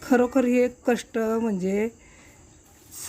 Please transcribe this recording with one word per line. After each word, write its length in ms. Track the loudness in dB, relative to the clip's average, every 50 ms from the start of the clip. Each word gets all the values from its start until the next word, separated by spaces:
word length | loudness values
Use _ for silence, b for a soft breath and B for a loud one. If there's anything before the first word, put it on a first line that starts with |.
| 0 2
खरोखर 360 | 2 4 4 2 2 0 2
हे 220 | 2 4 2 2 2 -2 -4 -2 -2
कष्ट 300 | -2 -2 -2 -6 -6 -4
म्हणजे 720 | -4 -2 -2 -2 -2 -2 -2 -2 -2 -2 -2 -2 -2 -4 -6 B B B B B B B B B B B -20 -20 -20 -20 -20 -20 -20 -20 -18 -16 -6